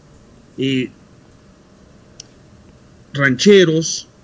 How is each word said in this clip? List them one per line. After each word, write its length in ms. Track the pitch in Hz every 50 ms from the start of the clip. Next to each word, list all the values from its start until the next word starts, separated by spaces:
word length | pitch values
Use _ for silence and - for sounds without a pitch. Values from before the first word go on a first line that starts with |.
| - - - - - - - - - - - -
eh, 340 | 131 135 135 131 123 110 - - - - - - - - - - - - - - _ - - - - - - - - - - - - - - - - - - - - - - - - - - - - - -
rancheros, 920 | 143 139 135 127 - - 202 208 196 180 160 156 160 165 - - - - - _ _